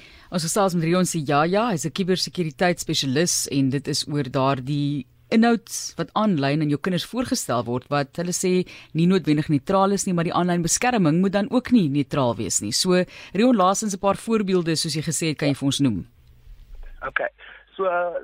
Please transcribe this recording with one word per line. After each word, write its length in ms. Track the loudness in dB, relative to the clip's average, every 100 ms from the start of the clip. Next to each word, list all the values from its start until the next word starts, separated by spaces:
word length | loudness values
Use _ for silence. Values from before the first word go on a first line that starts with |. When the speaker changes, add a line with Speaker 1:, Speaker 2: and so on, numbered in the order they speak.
| -20 -20 -8
Speaker 1:
Ons 120 | -6
gesels 320 | -2 0 2
met 100 | 0
Rion 200 | 0 2
Siyaya, 680 | 0 -2 0 2 2 0 0
hy's 140 | -2 -4
'n 60 |
kubersekuriteitsspesialis 1600 | -4 -2 -2 -2 -4 -6 0 0 0 -2 -2 0 0 0 -2 -2
en 200 | 0 2
dit 180 | 0 -2
is 160 | -4 -2
oor 160 | -4 -2
daardie 760 | 0 0 0 -2 -2 -2 -4 -8 _ _
inhoud 640 | 2 4 2 -4 -10 -10 -8
wat 140 | -4
aanlyn 500 | -2 0 2 0 0
aan 60 | 0
jou 100 | 0
kinders 280 | -2 -4 -4
voorgestel 580 | -6 -4 -4 -2 -2
word, 240 | -2 -6 -2
wat 260 | -4 -4 -6
hulle 160 | -4
sê 360 | -2 0 0 -2 -10 -6
nie 140 | 2 4
noodwendig 420 | 4 2 0 2
neutraal 440 | -2 2 2 2
is 140 | 0 0
nie, 80 |
maar 100 | 0
die 100 | 0
aanlyn 280 | 0 2 0
beskerming 580 | 0 0 2 2 4 4
moet 120 | 2
dan 180 | 0 0
ook 200 | -2 4
nie 160 | 4 4
neutraal 480 | 0 -2 0 0 0
wees 240 | -4 -4
nie. 120 | -2
So, 320 | -2 2 2 0 -8 -6
Rion, 240 | 2 4 4
laasens 380 | 2 2 -4
'n 40 | -2
paar 180 | 0 0
voorbeelde, 600 | 0 0 2 0 2 -2
soos 180 | -2
jy 80 | -4
gesê 240 | -4 -2 -2
het, 100 | 0
kan 100 | -2
jy 60 |
vir 120 | 0 -2
ons 140 | 2
noem? 260 | 0 0 -8 _ -20 -20 -20 -20 -18 -16 -16 -12 -8
Speaker 2:
Okay. 220 | -4 -6 _ -20 -20 _ -6
So, 80 |
uh, 300 | -2 -2 -2 -6